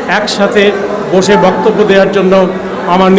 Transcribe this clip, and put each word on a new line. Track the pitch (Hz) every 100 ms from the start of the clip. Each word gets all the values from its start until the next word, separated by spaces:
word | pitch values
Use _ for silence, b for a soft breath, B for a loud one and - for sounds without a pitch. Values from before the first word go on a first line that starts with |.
| - 190
একসাথে | 214 - 202 208 202 202 - - -
বসে | 185 180 202 185
বক্তব্য | 185 220 190 208
দেওয়ার | 190 190 202
জন্য | 190 190 180 - - - -
আমার | 180 185